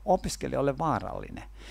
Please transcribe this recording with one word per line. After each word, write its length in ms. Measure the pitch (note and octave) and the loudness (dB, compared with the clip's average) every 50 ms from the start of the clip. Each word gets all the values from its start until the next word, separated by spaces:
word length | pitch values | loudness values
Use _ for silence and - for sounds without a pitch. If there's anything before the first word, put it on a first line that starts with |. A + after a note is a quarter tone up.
| - | 2
opiskelijoille 760 | - F3+ F#3 - F3 - - - C3 B2+ C3 C3+ C#3 C3+ C3+ | 4 4 4 4 0 -2 -2 -2 0 2 2 2 2 2 2
vaarallinen. 640 | E3 D#3+ C3 G2 - F#2+ - G1+ G1+ - - - - - - - - - | 2 2 2 2 0 -2 -4 -6 -6 -8 -8 -10 -12 -12 -16 -16 -16 -14